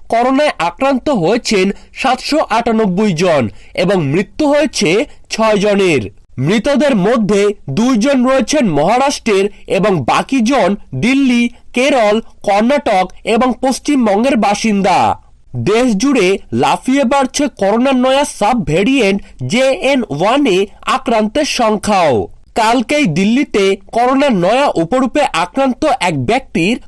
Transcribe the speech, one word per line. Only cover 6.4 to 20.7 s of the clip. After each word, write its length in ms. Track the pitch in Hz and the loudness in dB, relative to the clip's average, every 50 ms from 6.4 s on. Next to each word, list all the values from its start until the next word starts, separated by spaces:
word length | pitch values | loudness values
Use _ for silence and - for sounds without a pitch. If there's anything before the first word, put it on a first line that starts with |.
| 131 156 214 233 - 285 277 233 302 277 269 | -2 0 0 0 0 0 0 2 2 2 2
মধ্যে 460 | 196 175 214 254 233 208 180 208 196 208 202 202 - - 139 | 2 2 2 0 0 0 0 0 0 0 0 -2 -4 -8 -6
দুইজন 480 | 135 190 233 262 269 202 220 285 277 254 240 | -2 0 0 2 2 2 2 2 2 2 2
রয়েছেন 400 | 262 269 262 220 - 277 311 247 190 | 2 2 0 0 0 0 0 0 2
মহারাষ্ট্রের 760 | 151 143 151 190 233 254 277 285 - - - 226 196 196 196 202 - - - | 2 2 2 2 2 2 0 0 -2 -2 -2 0 0 0 0 -2 -4 -10 -6
এবং 260 | - - 196 180 214 190 151 | -4 -2 0 2 0 0 0
বাকি 400 | 113 - 143 160 185 - 269 269 | 0 0 0 0 0 0 -2 0
জন 300 | 214 226 285 247 185 180 202 - - - 135 | 0 2 2 2 2 0 -2 -4 -8 -10 -6
দিল্লি, 480 | 127 160 240 269 277 277 247 240 240 240 233 - - - - - | -2 0 0 2 2 2 2 2 2 0 -2 -4 -10 -18 -6 -2
কেরল, 420 | 247 262 294 285 254 214 208 214 226 - - - - | 0 0 2 2 2 2 2 0 0 -4 -6 -14 -8
কর্ণাটক 640 | - 202 196 208 226 247 294 277 - 247 202 185 185 185 - - - | -4 -2 0 2 2 2 0 0 0 0 0 0 0 -2 -6 -8 -4
এবং 240 | - 226 220 254 262 226 - | -2 0 0 0 0 -2 -2
পশ্চিমবঙ্গের 760 | 254 269 240 - - 294 294 262 233 214 190 208 240 277 294 | -2 -2 -4 -2 -2 -2 0 0 2 2 2 2 0 0 0
বাসিন্দা। 600 | 220 220 202 202 - - 220 202 196 190 190 170 139 113 101 - - - - - - - - - 123 | 0 0 0 0 0 -2 -2 0 0 0 2 2 2 2 0 -2 -4 -8 -18 -20 -20 -20 -12 -10 -4
দেশ 280 | 113 185 214 233 262 254 208 | -2 0 2 2 2 0 0
জুড়ে 300 | 190 247 285 277 247 180 185 196 190 - - | 0 0 0 2 2 2 0 0 -2 -4 -6
লাফিয়ে 520 | 113 117 143 139 175 - - 254 262 285 277 | -2 0 0 0 0 0 0 0 0 0 2
বাড়ছে 400 | 240 285 277 262 262 - - 294 262 | 2 2 0 0 0 -2 -2 -4 -4
করোনার 480 | - - 196 196 214 233 254 277 262 | -2 -2 0 0 0 2 0 0 0
নয়া 280 | 247 247 262 262 277 294 | 2 2 2 2 0 0
সাব 320 | - - - 208 214 254 233 147 | -2 -4 -2 -2 0 0 -2 -2
ভেরিয়েন্ট 540 | 143 151 175 208 262 269 277 208 196 202 196 - - - - 127 | -2 0 0 2 2 2 2 2 0 0 -2 -6 -10 -12 -12 -6
জেএন 540 | 127 185 247 262 269 - 370 359 262 285 254 - - | -4 0 0 2 0 0 0 0 0 0 0 -2 -4
ওয়ান 340 | 139 143 180 214 247 285 285 | -4 -2 0 0 2 2 2
এ 120 | 226 180 190 196 - | 2 2 0 0 -2